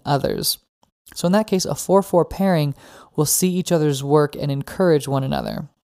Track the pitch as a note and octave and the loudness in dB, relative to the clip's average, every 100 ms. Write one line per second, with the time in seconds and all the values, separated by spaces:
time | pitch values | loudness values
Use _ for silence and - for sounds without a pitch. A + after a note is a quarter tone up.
0 | - C#3+ - - - - _ _ _ _ | -2 0 0 -2 -4 -6 _ _ _ _
1 | _ - F3 G#3 G#3+ F#3+ - - - F#3+ | _ -4 0 0 2 -2 -2 -4 2 2
2 | F#3+ F3 D#3 - G3 E3 C#3+ - - - | 4 0 0 0 0 2 0 -4 -14 -20
3 | - - D3 - F#3 F3+ E3+ E3+ D3+ C3+ | -8 -4 -2 0 0 0 0 2 2 0
4 | C#3 D3+ D3 - C#3+ C#3 - - F3+ D3+ | 2 2 2 -2 -6 -4 -6 0 4 2
5 | C3+ C3+ C3+ - - - D3 _ _ | 2 -2 -2 -4 -4 -8 -12 _ _